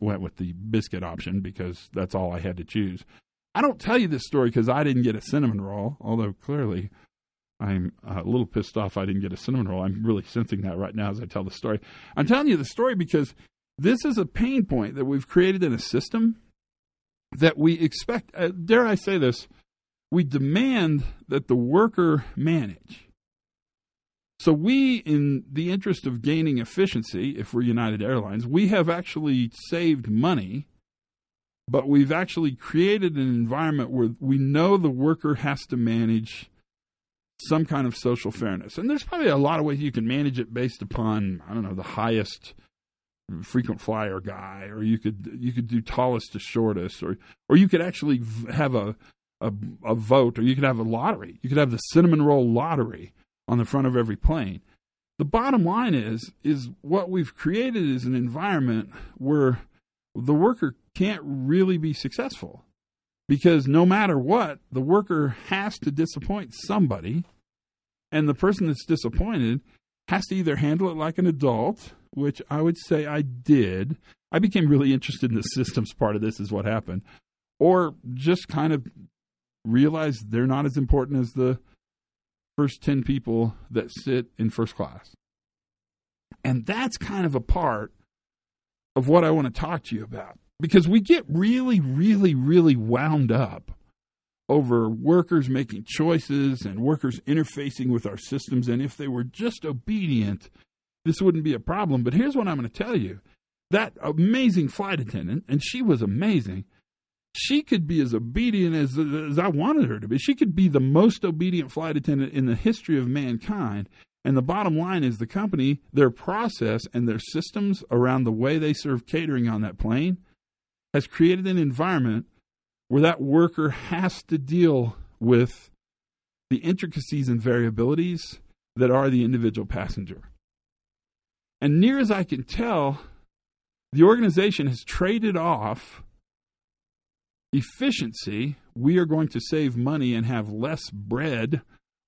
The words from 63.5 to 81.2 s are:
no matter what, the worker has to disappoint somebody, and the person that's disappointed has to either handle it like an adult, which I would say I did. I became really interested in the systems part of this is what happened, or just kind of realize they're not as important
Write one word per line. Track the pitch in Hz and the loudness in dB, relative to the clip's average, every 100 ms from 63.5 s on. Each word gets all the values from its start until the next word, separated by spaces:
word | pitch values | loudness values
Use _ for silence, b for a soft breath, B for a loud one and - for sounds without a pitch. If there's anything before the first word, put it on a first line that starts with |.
| 160 131 | 4 4
no | 156 180 | 6 6
matter | 202 202 143 | 4 2 0
what, | 131 233 170 139 - | 2 0 0 -6 -8
the | 131 | -4
worker | 135 196 202 160 143 - - | 2 2 2 0 0 -2 -4
has | 190 202 - | -4 -4 -6
to | 147 | -4
disappoint | 143 160 143 - 202 131 | -2 -2 -4 -6 -6 -6
somebody, | - - 208 151 95 87 156 - _ _ _ _ _ _ _ - | -12 -4 2 2 0 -4 -6 -6 _ _ _ _ _ _ _ -6
and | 156 147 | -2 0
the | |
person | 135 185 190 170 | 2 2 2 0
that's | 135 | -2
disappointed | - 160 117 - 202 190 113 131 - b _ _ - | -2 -2 -2 -2 0 0 0 -2 -4 b _ _ -4
has | 190 - | -4 -2
to | |
either | 190 160 139 | -2 0 2
handle | 147 165 185 | 2 2 0
it | 156 | -2
like | 156 160 | -4 0
an | 180 | 0
adult, | 147 139 113 135 226 - - _ | 2 2 2 0 -2 -10 -20 _
which | 139 143 - - | -4 -4 -4 -4
I | 147 | 0
would | 165 170 | 0 0
say | - 156 147 | 0 -2 0
I | 147 | -2
did. | 139 123 - 143 98 92 120 160 b b _ | -4 -4 4 4 4 0 -4 -8 b b _
I | 165 | 0
became | 202 196 156 | 2 4 4
really | 143 139 | 6 4
interested | 131 - - 127 | 2 0 -4 -2
in | 113 | -2
the | |
systems | - 131 123 - 104 | -4 -4 -2 -2 -4
part | - 110 104 | -2 -2 0
of | |
this | 110 - | -4 -4
is | 101 | -6
what | 101 | -4
happened, | 104 110 - 92 - b _ _ _ - | -2 -4 -4 -8 -10 b _ _ _ 2
or | 160 185 165 - 123 | 4 4 2 -4 -12
just | 127 151 180 - | -4 0 0 -2
kind | 156 156 | -4 -2
of | 147 117 - 95 _ _ _ _ _ | -2 -6 -16 -20 _ _ _ _ _
realize | 110 120 151 160 156 113 107 | 0 4 4 2 -2 -4 -4
they're | 113 131 | -2 0
not | 135 147 | 0 -2
as | 139 | -2
important | 127 143 131 135 | 2 2 2 -2